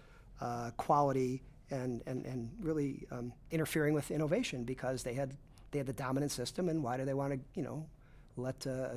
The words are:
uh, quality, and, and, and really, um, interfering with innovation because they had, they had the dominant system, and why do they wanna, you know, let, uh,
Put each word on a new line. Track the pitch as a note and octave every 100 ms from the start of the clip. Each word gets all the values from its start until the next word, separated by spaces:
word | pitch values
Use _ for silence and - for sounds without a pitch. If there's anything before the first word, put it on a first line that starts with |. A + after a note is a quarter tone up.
| - - - -
uh, | B2 A#2+ A#2 -
quality, | - D3 C#3+ C3 B2+ C3 - - -
and, | C3+ B2+ A#2 C3
and, | B2+ -
and | B2+ A#2 A3
really, | D#3+ D#3 C#3+ - -
um, | B2 A#2+ - -
interfering | E3 D3+ D#3+ D3
with | D3+ -
innovation | D3 D3+ G3 B3+ C3
because | A#2+ B2+ B2+ C3
they | B2+
had, | A#2+ C#3 C#3 - - -
they | C#3+
had | C3+
the |
dominant | - C3 C3 C#3+
system, | - A#2+ - F3+
and | D#3+
why | A#2+ B2+
do | C3+
they |
wanna, | C3+ C#3 C3+ -
you | -
know, | B2 C3 D#3+ - - - - -
let, | B2+ C3 C#3
uh, | B2+ B2+